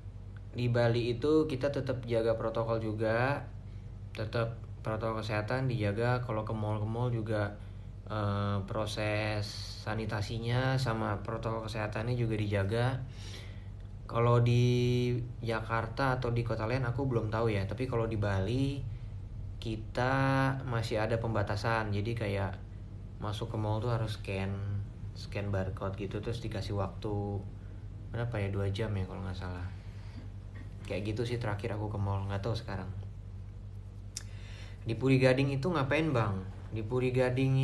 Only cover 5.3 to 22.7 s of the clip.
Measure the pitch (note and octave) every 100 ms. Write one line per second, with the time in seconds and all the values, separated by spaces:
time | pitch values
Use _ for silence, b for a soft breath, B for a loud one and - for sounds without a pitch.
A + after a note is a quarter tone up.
5.3 | G#2+ G#2+ B2+ C3 A2 G#2 G2+ A#2+ B2 B2
6.3 | A2 G#2+ A2 G#2+ G#2+ G#2 A2+ B2 A#2 G#2+
7.3 | G#2+ G2+ G2+ B B B B - G#2+ G#2
8.3 | G2+ G2+ G2+ G2 A2+ G#2+ A2 G#2+ G#2 G#2+
9.3 | G#2+ G#2 - - - - G#2+ A2 G#2+ G#2
10.3 | A2+ A#2 B2 C3 C3 B2 A2+ A2 G2 -
11.3 | A2+ A2+ A2+ A2 A2 G#2 A2 A#2 B2 A#2
12.3 | G#2+ G#2 G2+ G2 A2+ B2 C3 B B B
13.3 | B B B B B - - - A#2 A#2+
14.3 | A#2+ A#2+ A#2+ B2 B2 B2 B2 B2 B2 A#2+
15.3 | - A#2 A2 A2 A2+ A2+ - C3+ B2+ B2
16.3 | A#2 A#2 A#2 A2 B2+ B2 A#2+ C3+ A#2 G#2+
17.3 | A2 A2+ G2+ G2 G#2+ C3 A#2 A2 G#2+ G2+
18.3 | F#2+ F#2+ B2+ C#3 - - B B B -
19.3 | - - - A#2 A2 G#2+ - B2 C3+ C3+
20.3 | C3+ C3+ C3 C3 A#2 G2+ A2 A2 A#2 A#2
21.3 | G#2+ G2+ G#2 A#2+ A2+ G#2+ G2+ G#2 A#2 G#2
22.3 | G2 F#2+ F#2+ -